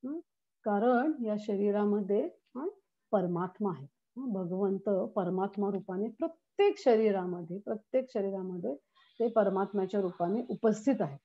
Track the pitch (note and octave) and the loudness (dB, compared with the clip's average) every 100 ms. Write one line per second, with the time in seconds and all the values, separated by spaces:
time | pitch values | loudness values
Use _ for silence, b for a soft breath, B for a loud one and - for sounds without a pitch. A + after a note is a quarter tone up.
0 | B3+ D#4+ - _ _ _ A3 G3+ A#3 B3 | -8 -10 -10 _ _ _ -2 2 4 4
1 | D4 D4+ A3 G#3+ G#3 G3+ G3+ G3+ G#3 G#3 | 2 0 -2 -2 -2 0 2 2 2 2
2 | G3 G3+ D#4 - _ B3 E4+ G#4+ _ _ | 2 0 0 -8 _ -8 -8 -10 _ _
3 | _ G#3 F3+ E3+ F3+ - G#3 D3+ C#3 _ | _ 0 2 -2 -4 -2 -4 -4 -10 _
4 | _ - C4 G3 F3+ F#3 G3+ G3 G3 F#3+ | _ -12 -6 -4 -4 -2 0 0 0 0
5 | G#3 - F3+ F#3 G3 G3 G3 G3 G3 F#3 | 0 -2 0 0 -2 -2 -2 -2 -4 -4
6 | A3 - E4 E4 _ - G4+ - C4+ A3 | -4 -4 -6 -6 _ 2 2 4 4 6
7 | A3 G3 F3+ F3 E3 F#3 - G#3+ _ B3+ | 4 2 -2 -6 -8 -10 -6 -8 _ -2
8 | B3+ A3+ G3 F#3+ F#3 F3+ G3 D4 _ b | -2 -4 -4 -4 -6 -6 -6 -8 _ b
9 | b _ A#3 A3+ G3+ F#3+ G3 G3+ F#3+ G#3 | b _ 0 4 4 2 0 0 0 0
10 | F#3 F3 F3 G#3+ B3 G#3+ A3+ G#3+ - A#3 | -2 -2 -2 -2 -4 0 2 2 2 0
11 | D#3+ C#3 | 0 -4